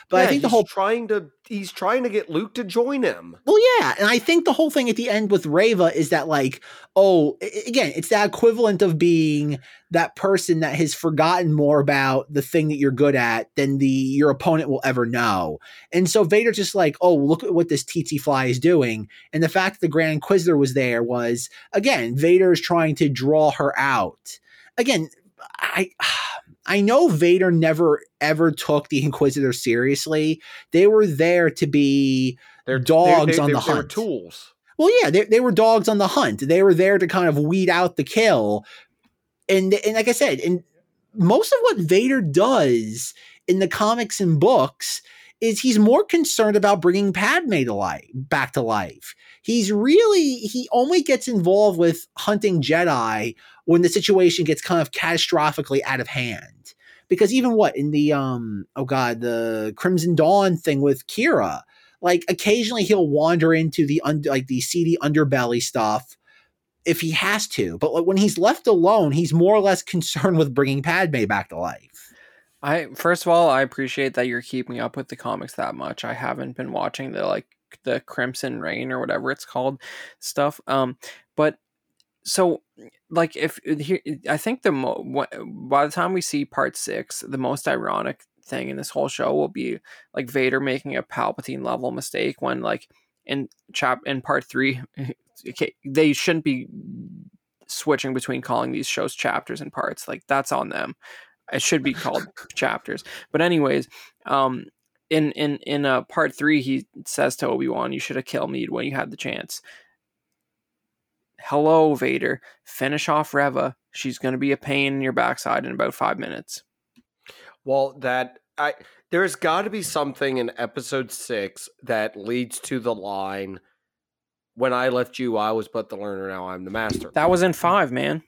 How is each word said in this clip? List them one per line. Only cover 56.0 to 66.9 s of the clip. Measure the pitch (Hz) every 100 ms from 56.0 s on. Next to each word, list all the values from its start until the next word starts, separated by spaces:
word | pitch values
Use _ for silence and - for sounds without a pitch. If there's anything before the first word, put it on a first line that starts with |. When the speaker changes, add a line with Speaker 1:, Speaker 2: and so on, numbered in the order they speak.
Speaker 1:
of | 120
hand. | 135 123 92 78 _ - - _ - -
Because | 175 202
even | 262 247
what, | 220 196 -
in | 143
the, | 147 147
um, | 147 135 127 117 101 - -
oh |
God, | 131 135 123 113
the | 120 117 113 110 110 110
Crimson | 185 185 165
Dawn | 160 160 202 196 170
thing | - 139
with | 143 135 -
Qi'ra, | - 269 214 98 69 - _ _ _
like, | 180 175 -
occasionally | 180 208 226 220 233
he'll | 180 208 160
wander | 143 156 170 160
into | 160 160 -
the | 147 151
un-, | 143 151
like, | 147 135 131
the | 127
seedy | - 175 165 170
underbelly | 143 151 147 135 120 120
stuff | - 127 110 107 - - _ _ _ _ _ _
if | -